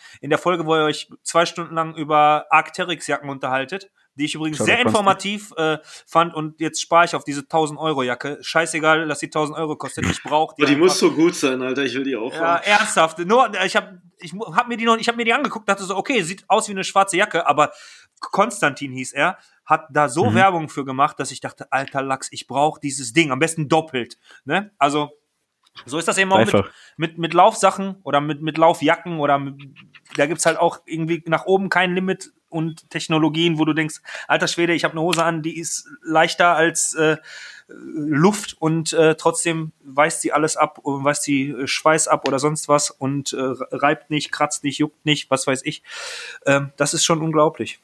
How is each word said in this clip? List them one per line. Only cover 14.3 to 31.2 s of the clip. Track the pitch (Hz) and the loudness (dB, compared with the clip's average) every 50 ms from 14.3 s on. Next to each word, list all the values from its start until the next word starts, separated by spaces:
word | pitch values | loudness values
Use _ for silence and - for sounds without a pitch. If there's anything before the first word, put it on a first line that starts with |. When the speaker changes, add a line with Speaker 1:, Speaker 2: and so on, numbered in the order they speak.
Speaker 1:
mu-, | 175 202 220 170 156 | -12 -12 -12 0 0
hab | 226 240 233 | 0 0 0
mir | 240 | -4
die | 214 226 | -2 2
noch, | 233 226 | 2 2
ich | 226 - 240 | 2 2 -2
hab | 233 | -2
mir | 233 233 | 0 0
die | 226 233 | 0 0
angeguckt, | 277 294 208 - 233 - | 0 0 -4 -6 -6 -2
dachte | - 196 202 233 | -2 -2 -2 -2
so, | 175 196 | -4 -4
okay, | 196 190 - 277 226 | -4 -2 -2 -2 -2
sieht | 165 160 196 - _ | -2 -2 -8 -12 _
aus | - 190 214 208 202 | 0 2 2 2 -2
wie | 202 | -6
eine | 190 175 | -6 -6
schwarze | - - 196 196 - 165 | 0 2 2 2 2 2
Jacke, | 175 202 - - 165 - | 0 0 2 0 0 2
aber | 135 147 147 147 143 - - - - - - _ _ _ _ | 2 4 4 2 0 0 -10 -20 -20 -20 -20 _ _ _ _
Konstantin | - - - 185 202 240 226 - 165 147 135 - 143 135 127 | -12 -4 0 0 0 0 0 0 0 0 0 -2 -8 -10 -8
hieß | 131 131 - - | -10 -10 -8 -2
er, | 139 147 175 190 - _ _ _ _ _ | 0 0 0 -2 -4 _ _ _ _ _
hat | - 156 160 - - | 0 0 0 0 -2
da | 135 151 147 139 | 0 2 2 2
so | 123 160 - - | 2 0 2 2
Speaker 2:
Mhm. | 107 | 4
Speaker 1:
Werbung | 185 190 196 180 165 156 139 | 4 4 4 4 0 -4 -6
für | - 147 135 | -8 -8 -6
gemacht, | 135 131 131 143 151 - - | -6 0 0 0 0 0 -6
dass | 139 - | -8 -8
ich | 135 - | -8 -10
dachte, | - 127 - _ 139 - | -12 -12 -12 _ -8 -4
„Alter | - 135 135 - - 139 | -4 -4 -4 -4 -4 -6
Lachs, | 135 135 131 127 - - | -4 -4 -4 -6 -6 -12
ich | - - - | -12 -14 -12
brauch | - 120 135 147 156 156 | -6 0 0 0 0 0
dieses | - - 143 127 139 131 113 113 | -4 -8 -8 -6 -6 -10 0 2
Ding, | 160 165 143 | 2 2 2
am | 127 131 | 2 0
besten | 156 156 160 165 151 123 | 0 -2 -2 -4 0 2
doppelt“, | 165 160 160 160 - 127 113 - - _ _ _ - - _ | 2 0 0 -2 -6 -6 -6 -8 -12 _ _ _ -20 -18 _
ne? | 131 156 190 208 208 _ | -4 -4 -4 -4 -6 _
Also, | _ 143 147 143 151 147 147 - _ _ _ _ _ _ _ _ _ _ _ _ - - | _ 0 0 2 0 -2 -4 -8 _ _ _ _ _ _ _ _ _ _ _ _ -20 -14
so | 117 131 | -8 -6
ist | 165 165 | -4 -2
das | - - | 0 0
eben | 185 196 190 | 0 2 2
auch | 190 107 | 4 4
mit, | 113 104 - | 4 4 2
Speaker 2:
Dreifach. | 104 95 - - _ - - _ | 2 0 -2 -8 _ -20 -20 _
Speaker 1:
mit, | - 156 160 - | -6 -6 -6 -4
mit | 165 165 160 160 | -6 -6 0 4
Laufsachen | 175 185 220 220 - 202 190 190 190 196 196 190 - _ | 6 6 6 6 4 2 2 2 0 -6 -8 -8 -10 _
oder | 139 135 143 | 0 0 0
mit, | 147 151 151 143 | 0 0 -4 -4
mit | 156 156 151 | -6 -6 0
Laufjacken | 156 165 165 165 - 143 151 165 - - 175 170 156 | 4 4 4 4 4 2 2 2 0 -2 -8 -6 -2
oder | 143 143 143 139 | 0 2 2 0
mit, | 139 139 143 139 139 135 - - - _ _ - _ _ - | 0 -6 -10 -14 -18 -20 -20 -20 -20 _ _ -20 _ _ -2
da | - 143 | -2 0
gibt's | 147 170 156 - | 0 0 0 0
halt | 170 160 | 0 2
auch | - 175 165 - - _ | 2 0 0 0 -2 _
irgendwie | - 160 160 165 160 170 165 | -8 -6 -4 -2 -2 -2 -4